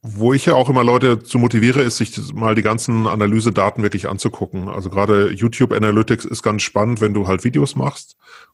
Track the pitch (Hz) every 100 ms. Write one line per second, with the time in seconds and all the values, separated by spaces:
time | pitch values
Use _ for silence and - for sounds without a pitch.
0 | 117 101 113 135 175 131 127 127 120 123
1 | 131 113 - 123 120 113 120 127 123 -
2 | 107 - 101 127 113 110 107 113 - 113
3 | 110 107 104 110 113 101 98 - 104 101
4 | - 101 117 - 98 95 92 101 92 98
5 | 104 101 101 90 117 - 123 117 107 104
6 | 107 113 - - 113 107 - 101 110 113
7 | 107 101 92 95 123 139 143 135 131 -
8 | - _ - - -